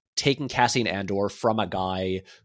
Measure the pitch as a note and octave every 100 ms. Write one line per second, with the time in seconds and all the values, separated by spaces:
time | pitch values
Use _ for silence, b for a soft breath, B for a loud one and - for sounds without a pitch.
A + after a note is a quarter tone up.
0 | _ - C#3+ C3+ C#3 - A#2+ C3 G#2+ F#2+
1 | F#2+ G2 G2+ - A#2 A2 F#2 F#2+ F#2 F#2
2 | F#2+ F#2 - b